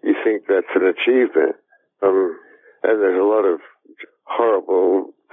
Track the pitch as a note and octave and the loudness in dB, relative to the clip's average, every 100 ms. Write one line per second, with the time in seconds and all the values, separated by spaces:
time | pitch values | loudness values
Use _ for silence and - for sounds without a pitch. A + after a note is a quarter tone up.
0 | G#2+ G2+ A2+ G#2+ - G2 - F#2 F#2 E2+ | -4 -2 -2 -4 -2 -2 0 0 0 0
1 | - B2+ A#2+ D#2+ C#2+ - _ _ _ - | 0 2 2 0 0 -2 _ _ _ -4
2 | G2 F#2+ F#2 D#2+ - _ _ _ - A2 | 0 0 0 -6 -18 _ _ _ -2 0
3 | G2 F#2 G2+ G#2+ F#2+ E2 - _ _ - | 0 0 0 2 0 -2 -8 _ _ -20
4 | - _ - - A#2 G2+ D#2+ F#2 F#2 F#2+ | -20 _ -10 -2 0 0 -2 0 2 0
5 | F2+ - _ | -4 -14 _